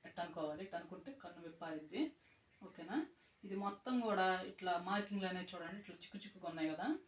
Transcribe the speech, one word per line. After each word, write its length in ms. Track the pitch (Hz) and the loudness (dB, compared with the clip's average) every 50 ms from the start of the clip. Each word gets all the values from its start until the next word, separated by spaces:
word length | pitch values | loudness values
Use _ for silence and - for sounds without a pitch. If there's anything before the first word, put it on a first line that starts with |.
| - 156 | -16 -10
ఇట్లా 160 | - - 170 | -4 -4 -4
అనుకోవాలి. 380 | 165 156 170 156 151 151 156 190 | -2 0 -2 0 0 0 -4 -6
ఇట్లా 120 | 185 - 170 | -4 -4 -6
అనుకుంటే 320 | 160 - 180 156 - 269 - - | -6 -6 -12 -10 -10 -10 -12 -10
కన్ను 200 | - 165 165 160 165 | -12 -14 -12 -10 -12
విప్పారిద్ది. 560 | 160 - - 170 160 156 151 156 151 175 226 311 311 - _ _ - - _ _ _ _ _ - - | -12 -10 -8 -6 -4 -4 -6 -6 -4 2 2 2 2 0 _ _ -20 -20 _ _ _ _ _ -16 -14
ఓకేనా? 300 | - - 160 160 214 302 320 - - _ - - _ _ - | -12 -12 -6 0 0 0 0 0 -8 _ -20 -20 _ _ -6
ఇది 120 | 196 190 196 202 | -4 -2 0 0
మొత్తం 280 | 202 202 - - 254 254 247 226 214 | 0 -2 -2 -2 2 2 4 6 6
కూడా 180 | 202 185 185 185 185 185 - - | 6 8 8 6 6 4 2 -4
ఇట్లా 200 | - - 185 180 175 175 180 190 | -8 -2 0 2 2 2 2 4
మార్కింగ్లు 400 | 202 208 202 - 202 196 190 185 | 4 4 4 2 0 2 2 2
అనేవి 200 | 185 180 180 - - | 0 0 -4 -4 -6
చూడండి, 240 | 175 170 175 190 208 | -6 -6 -6 -6 -8
ఇట్లా 140 | - - 170 - | -8 -10 -12 -12
చిక్కు 160 | - - - 196 - | -12 -12 -10 -10 -10
చిక్కుగా 240 | - - 185 180 170 | -10 -12 -6 -6 -4
ఉన్నాయి 180 | 165 165 160 156 156 | 0 2 2 2 2
కదా 140 | 165 190 269 311 - - | 2 2 2 2 2 -2